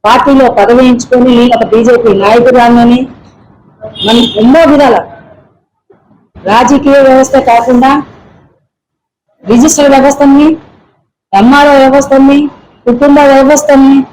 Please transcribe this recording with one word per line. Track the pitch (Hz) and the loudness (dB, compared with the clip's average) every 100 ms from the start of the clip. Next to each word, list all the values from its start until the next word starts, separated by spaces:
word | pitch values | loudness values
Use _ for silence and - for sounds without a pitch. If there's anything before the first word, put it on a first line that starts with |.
పార్టీలో | 208 254 285 269 254 - | 0 -2 0 0 0 0
పదవి | 202 240 | 0 0
వేయించుకొని | 254 240 - 247 247 240 | 0 -2 -2 -2 0 0
నేను | 247 | 0
ఒక | 233 220 | -2 -2
బీజేపీ | 220 226 240 226 196 | -2 0 0 0 -2
నాయకురాలని, | 196 240 247 247 240 240 240 247 262 - _ _ _ _ _ _ - - | 0 0 0 0 2 2 0 -2 -4 -14 _ _ _ _ _ _ -20 -12
మనం | 214 233 240 208 | -4 -2 -2 0
ఎన్నో | 226 311 320 | 0 2 2
విధాల | 285 277 196 - - - - _ _ _ _ _ _ _ _ _ - 185 | 0 0 -2 -6 -20 -20 -20 _ _ _ _ _ _ _ _ _ -14 -4
రాజకీయ | 220 - 285 277 277 269 | -2 0 0 0 0 2
వ్యవస్థ | 262 262 269 262 | 0 0 -2 0
కాకుండా | 233 233 247 262 294 - - _ _ _ _ _ _ _ _ _ _ _ _ | -2 0 0 0 -2 -6 -20 _ _ _ _ _ _ _ _ _ _ _ _
రిజిస్టర్ | 185 233 311 294 285 | -4 0 0 0 0
వ్యవస్థని, | 269 269 277 285 277 302 320 - _ _ _ _ _ _ | 2 0 0 0 2 0 -2 -12 _ _ _ _ _ _
ఎంఆర్ఓ | 196 233 285 294 277 | -2 0 2 2 2
వ్యవస్థని, | 269 277 269 269 269 285 294 - _ _ - | 2 0 0 0 2 0 -4 -10 _ _ -6
కుటుంబ | 240 285 285 285 | -2 0 2 2
వ్యవస్థని | 269 269 294 - 277 269 277 262 | 2 0 -2 0 2 2 0 -4